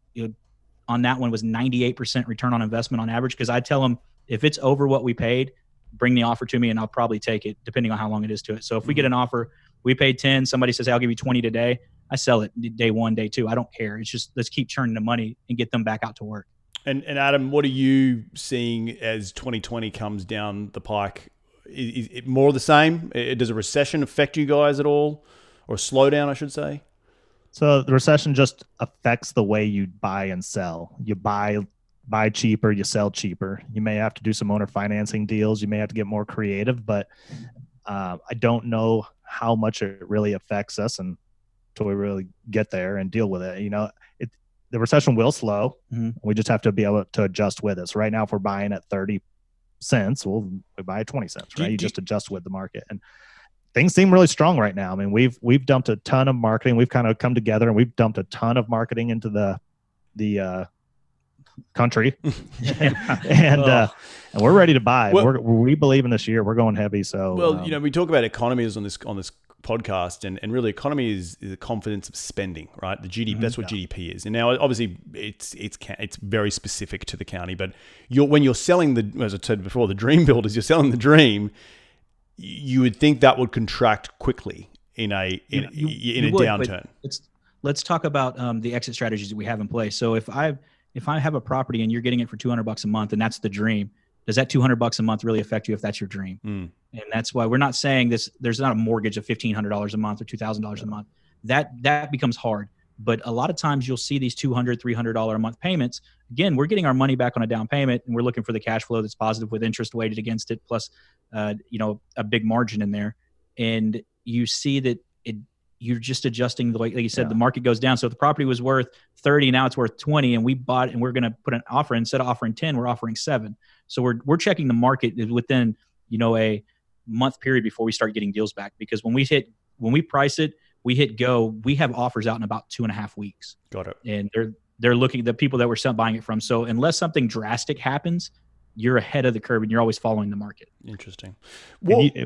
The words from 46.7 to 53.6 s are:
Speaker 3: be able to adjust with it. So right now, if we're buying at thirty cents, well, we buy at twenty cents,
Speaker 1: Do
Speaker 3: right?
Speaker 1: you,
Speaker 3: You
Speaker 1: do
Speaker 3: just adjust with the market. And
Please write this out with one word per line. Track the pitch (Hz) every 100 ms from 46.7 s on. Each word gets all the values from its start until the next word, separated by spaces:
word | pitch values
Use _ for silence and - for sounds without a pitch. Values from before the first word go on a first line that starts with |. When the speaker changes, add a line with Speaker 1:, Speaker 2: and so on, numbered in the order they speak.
Speaker 3:
be | 101
able | 104 104 95
to | -
adjust | 98 92 104 -
with | 101 92
it. | 87
So | 104
right | 107
now, | 110
if | 104
we're | 104
buying | 101 98 101
at | 98 -
thirty | 196 196 202 - _ _ _ _ _
cents, | - 127 98 139 98
well, | 104 101 95 - -
we |
buy | 92 95
at | 110
twenty | 139 95
cents, | - - -
Speaker 1:
Do |
Speaker 3:
right? | 160
Speaker 1:
you, |
Speaker 3:
You | 196
Speaker 1:
do | 208
Speaker 3:
just | -
adjust | 92 107 -
with | 95
the | 90
market. | 95 95 - -
And | 101 - _ - - _ _